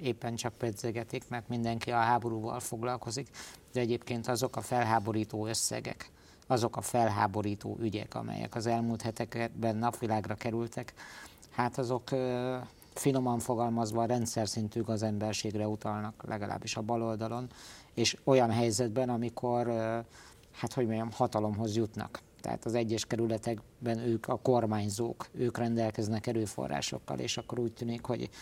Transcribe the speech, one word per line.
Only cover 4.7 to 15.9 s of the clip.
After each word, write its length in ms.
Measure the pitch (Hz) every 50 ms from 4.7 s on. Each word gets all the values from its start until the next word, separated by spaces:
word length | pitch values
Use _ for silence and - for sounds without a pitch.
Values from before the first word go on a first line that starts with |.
| 131 123 120 113 110 113 101 110 110 110 107 107 - 107 107 110
összegek, 640 | 113 - - - 117 120 - - - - - - - - - - - - - -
azok 300 | 131 120 110 117 - 117
a 40 |
felháborító 960 | 113 - - 123 117 110 104 101 107 107 98 110 104 104 101 101 - 107 104 -
ügyek, 340 | 113 110 98 104 - - -
amelyek 400 | 117 117 110 104 101 113 117 -
az 100 | 120 123
elmúlt 360 | 120 117 117 117 117 117 110
hetekben 760 | - 120 110 - 117 104 - 117 117 117 - - 113 113 110
napvilágra 600 | 107 113 120 117 - - 110 110 110 101 98 107
kerültek, 580 | 101 - 120 110 117 117 113 - - 123 - - - - - - - - - - - - -
hát 260 | - - 123 123 123 -
azok, 340 | 131 117 123 123 120 -
ö, 440 | 139 131 127 127 123 123 123 127 127 127 123 - - - - - -
finoman 460 | - - 143 135 131 127 127 120 117
fogalmazva 680 | 110 - 127 113 120 117 117 117 117 107 107 113 117
rendszer 420 | 113 123 123 117 107 - 120 110 101
szintű 340 | - 117 110 104 - 117
gazemberségre 840 | 110 98 113 104 107 110 104 104 104 110 104 - - 113 101 107 107 107
utalnak, 560 | 107 107 - 113